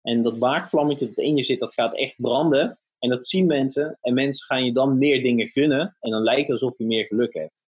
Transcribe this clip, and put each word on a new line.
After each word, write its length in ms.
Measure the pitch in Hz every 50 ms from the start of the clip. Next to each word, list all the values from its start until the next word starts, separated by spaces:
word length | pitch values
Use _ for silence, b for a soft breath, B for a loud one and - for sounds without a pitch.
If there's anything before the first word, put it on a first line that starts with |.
En 220 | _ 113 117 117 117
dat 140 | 117 117
waakvlammetje 680 | 117 120 127 143 170 175 - - 156 147 147 143 139 135
dat 100 | 110 -
in 180 | - - 147 151
je 80 | 139 123
zit, 160 | - 131 123
dat 140 | 120 110 -
gaat 220 | - 117 117 117
echt 200 | - 135 - -
branden. 640 | - 120 120 120 135 160 160 139 139 160 240 117 _ _ _ _ _
En 100 | - 123
dat 160 | 127 123 -
zien 180 | - - 185 190
mensen. 520 | 170 151 139 131 131 - 147 147 - - _
En 120 | - 123 123
mensen 320 | 131 139 139 139 - -
gaan 200 | - 143 127 127
je 80 | 123 117
dan 240 | 131 135 139 135
meer 240 | 131 139 147 139 127 127
dingen 240 | 127 120 117 107
gunnen. 500 | - - 135 147 156 135 135 170 208 _ _
En 120 | - 117
dan 120 | 110 110 110
lijkt 180 | 113 123 143
het 80 | 147 -
alsof 260 | 131 110 131 123 120
je 80 | - 113
meer 200 | 113 113 110 101
geluk 280 | - 104 110 120 113 -
hebt. 300 | 82 78 78 _ - _ _